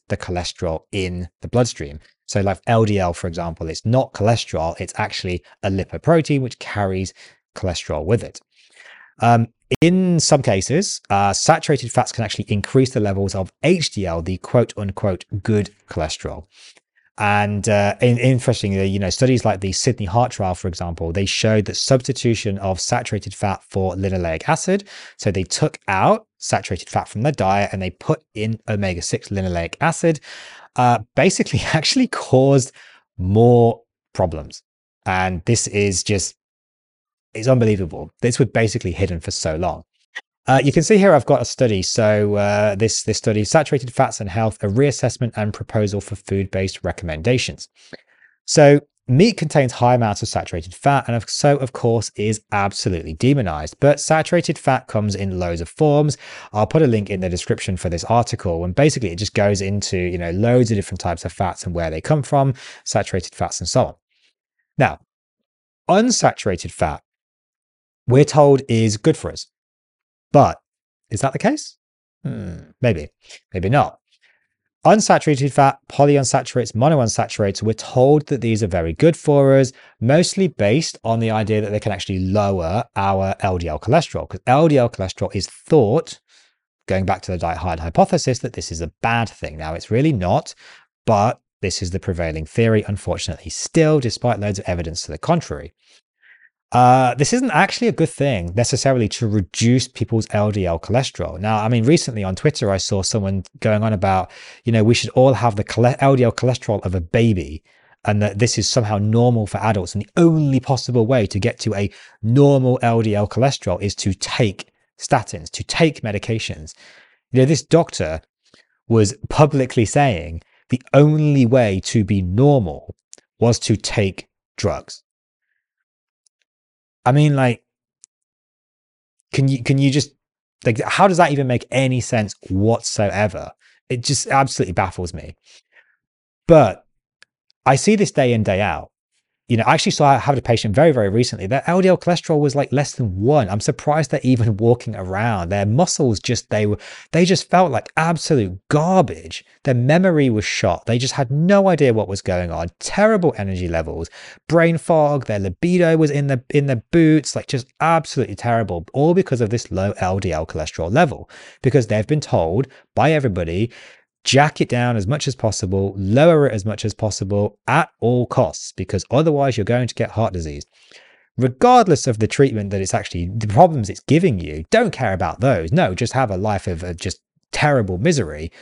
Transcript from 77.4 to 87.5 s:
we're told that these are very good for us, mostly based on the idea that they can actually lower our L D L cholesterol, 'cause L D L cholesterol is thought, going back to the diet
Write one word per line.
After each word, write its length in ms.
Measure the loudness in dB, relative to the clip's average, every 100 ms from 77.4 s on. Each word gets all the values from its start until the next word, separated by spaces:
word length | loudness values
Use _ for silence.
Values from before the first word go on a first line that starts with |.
| -2 0
we're 120 | -2
told 540 | -4 -2 2 4 4 2
that 140 | -4
these 220 | -2 -2
are 60 | 0
very 240 | -2 -2
good 240 | 2 2 2
for 400 | 2 4 6 4
us, 160 | 2 -2 -20 -4
mostly 460 | 2 2 2 0 -2
based 500 | 0 2 2 -2 -6
on 160 | -4 -2
the 120 | 0
idea 300 | -2 0 0
that 100 | 0
they 100 | -4
can 100 | -4
actually 300 | -6 -4 -4
lower 640 | 0 0 0 0 -2 -4 -4
our 400 | -2 0 0 -2 -2
L 180 | -2 -2
D 80 | -4
L 140 | -6
cholesterol, 480 | 0 0 0 -6 -10
'cause 120 | -8 0
L 220 | 2 4
D 100 | 4
L 100 | 2
cholesterol 460 | -2 -8 -6 -6
is 140 | -6 -8
thought, 720 | -10 0 2 4 0 -4 -12 _ _ _ _ _ _ -4
going 180 | -2
back 180 | -2 -4
to 100 | -4
the 60 | -6
diet 200 | -4